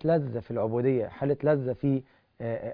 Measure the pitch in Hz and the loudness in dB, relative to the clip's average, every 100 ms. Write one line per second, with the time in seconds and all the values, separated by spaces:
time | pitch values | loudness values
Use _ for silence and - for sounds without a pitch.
0 | 156 165 135 113 - 117 110 120 131 127 | 2 2 0 -6 -4 -2 0 2 2 2
1 | 104 - 139 143 151 147 127 117 143 131 | 0 -2 -2 0 2 2 0 -2 0 0
2 | - _ _ - 117 113 113 | -2 _ _ -10 -6 -6 -8